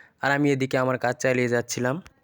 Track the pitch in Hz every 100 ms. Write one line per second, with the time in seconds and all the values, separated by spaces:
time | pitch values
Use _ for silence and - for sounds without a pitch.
0 | - _ 135 139 147 135 131 135 131 127
1 | 123 123 131 127 123 120 117 - 123 160
2 | - _